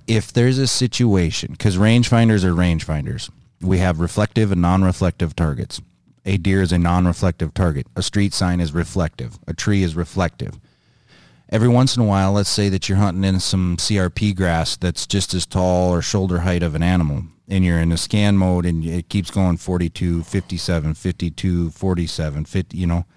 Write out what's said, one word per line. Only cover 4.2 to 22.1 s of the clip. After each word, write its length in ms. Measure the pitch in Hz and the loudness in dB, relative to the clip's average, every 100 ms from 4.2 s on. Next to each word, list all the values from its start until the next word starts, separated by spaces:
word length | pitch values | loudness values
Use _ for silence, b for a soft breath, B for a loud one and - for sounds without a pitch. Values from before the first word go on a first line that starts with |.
| 107 - 107 | -2 0 0
and 100 | 90 | 2
non-reflective 720 | 87 92 92 90 92 - 82 - | 2 4 2 2 -2 -2 -4 -2
targets. 460 | 80 64 - - - _ _ _ 98 | -2 -4 -8 -12 -18 _ _ _ -4
A 60 | 98 | -2
deer 260 | 87 95 | 2 2
is 120 | 90 | 2
a 40 | 87 | 2
non-reflective 760 | 85 90 90 82 90 - 80 | 2 2 2 2 -2 -2 -4
target. 340 | - 90 71 - - | 0 0 -2 -6 -6
A 60 | |
street 300 | - 104 101 | -4 0 0
sign 260 | - 92 90 | 0 0 0
is 140 | 82 | 0
reflective. 680 | 80 82 95 80 - 62 - - | -2 -4 -2 -4 -4 -14 -12 -12
A 60 | |
tree 280 | 80 - 101 | -6 0 0
is 140 | 90 80 | 0 -2
reflective. 640 | 82 95 87 - - - b b b b b b b b b | -6 -2 -4 -4 -12 -12 b b b b b b b b b
Every 200 | 110 120 | 2 4
once 260 | 120 131 123 | 4 4 2
in 60 | |
a 20 | 107 | 2
while, 280 | 95 95 | 2 2
let's 160 | 101 98 | 2 0
say 180 | - 101 | 0 0
that 220 | 95 - | 0 0
you're 80 | 95 | 2
hunting 260 | 101 90 | 2 0
in 160 | 95 92 | 0 0
some 380 | - 95 90 85 | 0 0 0 -2
C 180 | - 104 | -2 0
R 120 | 90 | 0
P 240 | - 104 | 0 -2
grass 420 | 92 92 82 80 - | 0 0 0 -2 -4
that's 320 | 90 - - | -4 -4 -4
just 260 | 101 - | -4 -2
as 120 | 92 - | -4 -4
tall 440 | 98 92 90 90 | -2 2 2 2
or 80 | 87 | 0
shoulder 380 | - 104 95 87 | 0 -2 0 0
height 240 | 90 87 | 0 0
of 120 | 85 76 | 0 0
an 80 | |
animal, 400 | 87 92 78 69 80 - - | 2 2 0 -2 -8 -14 -4
and 160 | 95 | 0
you're 160 | 92 85 | 2 2
in 140 | 82 | 2
a 40 | 82 | 0
scan 380 | - 107 104 98 | -2 0 2 2
mode, 300 | 92 90 87 | 2 2 0
and 180 | 82 | -2
it 240 | 80 87 80 | -2 -4 -4
keeps 240 | 101 87 | -4 -2
going 240 | 98 92 85 | 0 0 0
forty-two, 680 | - 90 85 - 90 85 | -2 -2 -2 -2 -2 -2
fifty-seven, 720 | 78 98 - 87 - 85 78 78 | -2 -6 -4 -6 -2 -2 -2 -4
fifty-two, 760 | 95 87 87 - 95 87 82 | -4 -4 -6 -4 -2 0 -2
forty-seven, 720 | - 95 87 82 | -2 -2 -2 -2